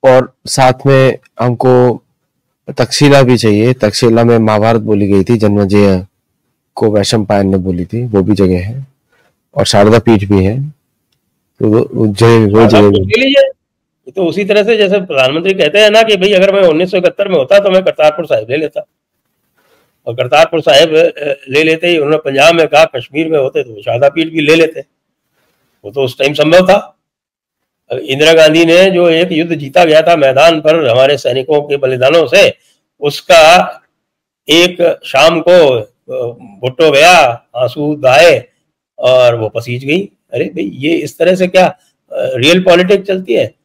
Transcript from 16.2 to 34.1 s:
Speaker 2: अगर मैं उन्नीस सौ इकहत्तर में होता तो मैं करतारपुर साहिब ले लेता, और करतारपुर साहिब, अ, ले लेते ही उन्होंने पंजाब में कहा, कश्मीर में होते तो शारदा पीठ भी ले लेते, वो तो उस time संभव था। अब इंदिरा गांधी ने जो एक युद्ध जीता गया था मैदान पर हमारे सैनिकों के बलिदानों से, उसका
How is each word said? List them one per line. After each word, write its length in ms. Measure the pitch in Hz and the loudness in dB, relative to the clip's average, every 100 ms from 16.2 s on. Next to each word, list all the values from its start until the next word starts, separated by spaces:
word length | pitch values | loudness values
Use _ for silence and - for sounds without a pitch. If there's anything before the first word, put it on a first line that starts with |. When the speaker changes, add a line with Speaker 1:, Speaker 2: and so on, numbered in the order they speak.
| 190 | 0
Speaker 2:
अगर 200 | 190 196 | 0 2
मैं 80 | 190 | 2
उन्नीस 300 | 180 156 185 | 2 0 -2
सौ 60 | 190 | -2
इकहत्तर 300 | 175 - 202 | -2 -4 -4
में 100 | 175 | -2
होता 220 | 131 202 | 2 2
तो 100 | 202 | 2
मैं 140 | 185 | 0
करतारपुर 420 | 185 - 151 151 160 | -2 0 0 0 -4
साहिब 240 | 120 110 | -4 -4
ले 80 | 143 | -6
लेता, 280 | 151 - - _ _ _ _ _ _ _ _ _ _ _ - | -6 -10 -14 _ _ _ _ _ _ _ _ _ _ _ -12
और 100 | 117 | -8
करतारपुर 460 | 123 147 160 165 | -2 0 2 0
साहिब, 340 | 156 143 165 156 | 0 2 2 2
अ, 380 | 165 156 147 135 - | 0 -2 -8 -8 -4
ले 140 | 135 | -2
लेते 240 | 160 160 175 | -2 -2 -2
ही 100 | 170 | -2
उन्होंने 200 | 143 156 | -2 -2
पंजाब 380 | 147 139 151 170 | -2 0 2 2
में 120 | 151 | 0
कहा, 180 | 147 160 | 2 0
कश्मीर 440 | 127 117 139 160 | -2 -10 -8 -4
में 100 | 156 | -2
होते 240 | 135 151 | -2 -6
तो 180 | 127 104 | -8 -12
शारदा 280 | 113 120 139 | -8 -2 -2
पीठ 180 | 156 160 | -2 -6
भी 140 | 160 | -4
ले 140 | 147 165 | 0 0
लेते, 280 | 160 143 135 _ _ _ _ _ _ _ _ _ 104 | 0 -4 -20 _ _ _ _ _ _ _ _ _ -12
वो 60 | |
तो 120 | 117 | -6
उस 140 | 131 - | -6 -2
time 160 | 139 | -4
संभव 340 | 147 151 175 185 | -2 2 2 4
था। 300 | 202 - _ _ _ _ _ _ _ _ _ _ | 0 -2 _ _ _ _ _ _ _ _ _ _
अब 60 | 127 | -12
इंदिरा 360 | - 135 156 | -8 -2 2
गांधी 320 | 165 156 160 165 | 4 4 4 2
ने 260 | 170 190 | 2 2
जो 180 | 180 175 | 2 0
एक 220 | 165 180 | 0 -2
युद्ध 240 | 165 170 160 | -4 -4 -6
जीता 300 | 139 180 170 | -4 0 2
गया 160 | 156 | 2
था 140 | 160 165 | 2 2
मैदान 460 | 139 131 160 165 | 2 2 2 2
पर 260 | 151 165 139 | 0 0 0
हमारे 280 | 117 135 143 | 2 2 0
सैनिकों 440 | 131 127 131 147 | -4 -6 -2 -4
के 160 | 147 143 | -2 -4
बलिदानों 500 | 131 131 127 165 143 | -4 0 0 0 0
से, 300 | 185 170 - _ _ _ _ | 2 0 -2 _ _ _ _
उसका 720 | 147 147 _ 170 156 180 - - _ _ _ | -8 -8 _ 4 6 4 0 -8 _ _ _